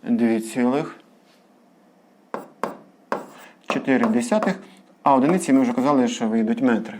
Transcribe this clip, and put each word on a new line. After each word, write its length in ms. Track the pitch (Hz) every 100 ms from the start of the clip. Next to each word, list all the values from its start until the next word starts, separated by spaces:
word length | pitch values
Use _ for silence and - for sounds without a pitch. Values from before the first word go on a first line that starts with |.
Дві 380 | - 117 117 113
цілих 560 | 110 131 123 135 156 - _ _ _ _ _ _ _ _ _ _ _ _ _ - - _ - - - _ _ - - - - - -
чотири 400 | 139 135 127 113
десятих. 480 | 113 117 - - 185 - - _ _
А 120 | -
одиниці 380 | 135 139 185 180
ми 80 | 135
вже 120 | 123
казали, 360 | 120 131 143 120
що 200 | 120 113
вийдуть 340 | 113 110 117
метри. 320 | 131 113 -